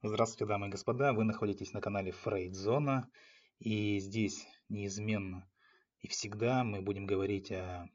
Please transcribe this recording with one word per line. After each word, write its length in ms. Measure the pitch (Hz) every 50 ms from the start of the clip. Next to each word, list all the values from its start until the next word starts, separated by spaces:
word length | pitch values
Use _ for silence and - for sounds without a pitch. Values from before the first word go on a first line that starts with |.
| -
Здравствуйте, 440 | 107 107 107 113 113 - - -
дамы 220 | 104 104 101 101 98
и 20 |
господа, 420 | 98 98 - - 120 123 135 120 117
вы 120 | 107 113
находитесь 480 | 110 107 - - 107 98 98 101 - -
на 80 | 104
канале 320 | - - 101 101 98 95 90
Фрейдзона, 960 | - - - - 98 90 92 92 95 95 104 120 147 147 143 135 131 117 - _ - - - - - - _ _ _
и 400 | - 110 110 107 104 104 104 101
здесь 480 | 95 98 98 110 110 98 - - - - - - _ _
неизменно 800 | 110 101 101 101 98 101 101 110 107 104 98 95 92 92 90 - _ _ _ - _ _ _ _ _ _
и 60 | - -
всегда 540 | - - - 107 104 104 110 120 127 127 123
мы 160 | 113 104 98
будем 260 | 95 101 101 98 98
говорить 440 | 98 101 95 98 98 104 98 95 -
о 380 | 104 92 92 92 90 90 87 82 _